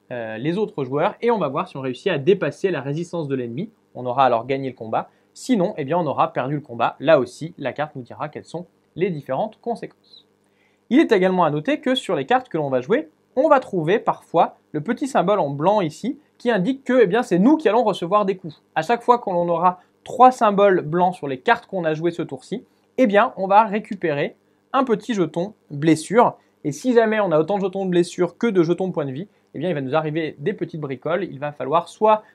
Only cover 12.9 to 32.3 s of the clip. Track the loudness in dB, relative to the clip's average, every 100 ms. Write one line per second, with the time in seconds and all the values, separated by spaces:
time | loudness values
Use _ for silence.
12.9 | -2 -2 _ _ 0 4 4 2 -2 0
13.9 | 0 0 -6 _ 2 2 -2 _ -6 -6
14.9 | -4 -2 0 2 0 0 0 0 2 -2
15.9 | -4 -8 -8 _ _ -2 0 0 -2 2
16.9 | 4 4 2 0 2 4 4 4 2 2
17.9 | -2 0 0 0 -4 -10 -18 _ -4 -2
18.9 | 0 2 0 0 -2 0 2 2 0 _
19.9 | _ -6 6 6 6 2 4 4 4 0
20.9 | 0 0 -2 -8 -2 0 0 -2 -6 -4
21.9 | -2 -4 -4 -8 -12 -10 -10 -10 _ _
22.9 | 0 4 4 2 -2 4 4 4 0 -6
23.9 | -4 -2 -2 -2 -6 _ _ _ -2 0
24.9 | 0 -2 -2 -2 -2 -6 -10 -14 -2 2
25.9 | 2 2 4 4 0 _ _ -8 -4 0
26.9 | 0 2 0 2 2 0 -2 -4 -4 0
27.9 | 0 0 -2 -4 -2 0 2 2 0 -4
28.9 | -6 -6 -8 -14 _ _ -8 -4 -4 -2
29.9 | -2 -2 -4 -6 -6 -6 -4 -6 -8 -8
30.9 | -8 -4 -4 -4 -8 -10 -8 -2 0 -2
31.9 | 0 2 2 -2